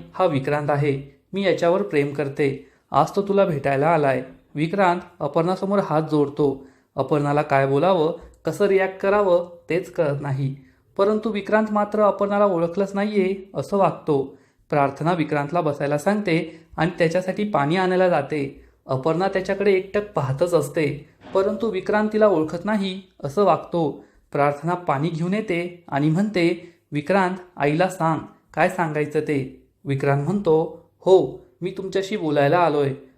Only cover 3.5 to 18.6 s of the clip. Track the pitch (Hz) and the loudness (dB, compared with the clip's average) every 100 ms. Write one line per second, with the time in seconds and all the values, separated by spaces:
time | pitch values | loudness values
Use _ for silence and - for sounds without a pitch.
3.5 | 147 139 135 151 165 143 127 127 - _ | 0 -2 0 2 2 2 0 -4 -18 _
4.5 | 147 160 196 185 180 - _ 147 170 165 | -6 -4 2 2 0 -6 _ -4 0 0
5.5 | 185 196 202 - 156 156 151 139 139 147 | -2 -2 -2 0 -2 0 0 0 2 0
6.5 | 135 - _ _ - 135 151 143 147 151 | 0 -12 _ _ -6 0 0 2 0 2
7.5 | 139 135 139 170 185 156 170 - _ - | 2 2 2 2 2 0 -2 -12 _ -8
8.5 | - 202 190 190 - 196 208 196 175 175 | 0 2 2 2 -2 0 2 4 2 0
9.5 | - - 156 - - 151 143 143 135 135 | -12 -4 -4 -4 -2 -2 0 -4 -2 -4
10.5 | 139 - _ _ - 196 214 226 202 196 | -6 -16 _ _ 0 2 2 -2 -4 0
11.5 | 214 220 208 208 208 208 196 202 202 208 | 0 2 0 0 2 2 2 0 2 2
12.5 | 170 170 170 190 202 208 208 185 196 - | 2 -2 -2 -4 -2 -2 0 0 -2 -8
13.5 | - 139 202 175 135 - 143 135 - _ | -10 -4 2 2 0 -2 -2 -2 -10 _
14.5 | _ _ 147 139 - 156 180 151 147 143 | _ _ 0 0 0 -2 0 0 -2 -2
15.5 | 170 156 143 143 147 196 208 202 165 165 | -2 -2 -2 -2 0 0 0 0 0 -2
16.5 | - - - 165 180 165 175 185 185 208 | -12 -16 -4 -4 0 0 0 -2 -4 -2
17.5 | 160 139 185 185 185 185 160 135 151 139 | 0 0 2 2 2 4 2 0 -4 -4
18.5 | - | -8